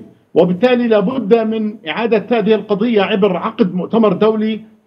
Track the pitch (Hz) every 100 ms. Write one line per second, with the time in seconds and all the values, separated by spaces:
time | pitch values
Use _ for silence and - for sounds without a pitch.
0 | - _ _ 151 180 175 247 247 240 214
1 | 196 262 202 233 220 220 214 208 156 160
2 | 233 214 - 233 202 214 214 196 240 214
3 | 185 208 202 170 202 226 185 180 - 226
4 | 214 175 214 220 220 214 - _